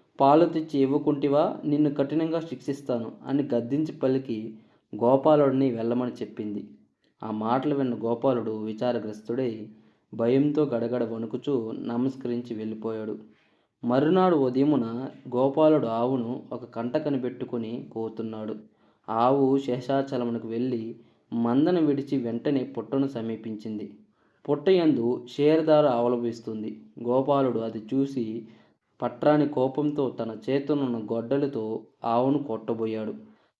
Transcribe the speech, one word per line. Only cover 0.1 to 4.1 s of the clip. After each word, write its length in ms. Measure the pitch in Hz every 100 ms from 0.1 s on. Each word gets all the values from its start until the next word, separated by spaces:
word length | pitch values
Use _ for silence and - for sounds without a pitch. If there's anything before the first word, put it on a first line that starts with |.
| -
పాలు 260 | 139 151 165
తెచ్చి 340 | 160 156 139
ఇవ్వకుంటివా, 800 | 135 147 147 143 143 143 180 - -
నిన్ను 280 | 143 151
కఠినంగా 460 | 143 135 156 160 160
శిక్షిస్తాను" 720 | 160 123 - 139 - 120 113 - 131
అని 180 | 139 135 120
గద్దించి 360 | 120 143 156
పలికి 600 | - 135